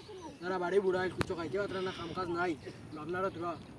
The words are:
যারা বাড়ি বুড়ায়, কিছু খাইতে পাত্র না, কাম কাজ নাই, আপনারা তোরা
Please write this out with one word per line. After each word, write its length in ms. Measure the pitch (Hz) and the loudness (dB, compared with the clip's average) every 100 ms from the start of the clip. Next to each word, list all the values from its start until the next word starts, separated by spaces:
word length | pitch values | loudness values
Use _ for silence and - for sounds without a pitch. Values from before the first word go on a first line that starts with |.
| - - 156 - | -8 -10 -10 -6
যারা 180 | 175 185 | -2 2
বাড়ি 200 | 175 196 | 4 6
বুড়ায়, 300 | 190 185 180 | 6 6 4
কিছু 260 | - - 180 | 0 -2 -2
খাইতে 220 | 160 190 | 0 0
পাত্র 160 | 202 185 | 0 0
না, 100 | 185 - | -2 -2
কাম 120 | 170 185 | -4 -2
কাজ 120 | 175 | 0
নাই, 280 | 170 180 - - - - 156 | 2 2 0 -6 -10 -10 -8
আপনারা 320 | 151 180 190 | -4 0 0
তোরা 260 | 165 175 156 - | 0 -4 -4 -8